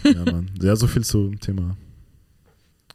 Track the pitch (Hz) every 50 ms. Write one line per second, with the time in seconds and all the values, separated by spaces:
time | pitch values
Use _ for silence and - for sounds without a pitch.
0 | - 294 - 85 87 82 82 85 90 92 95 87 90 95 104 104 120 113 - 131
1 | 113 - - 104 101 98 104 104 - 101 98 95 87 90 95 - - - - -
2 | - _ _ _ _ _ _ _ _ _ _ _ _ _ _ _ _ -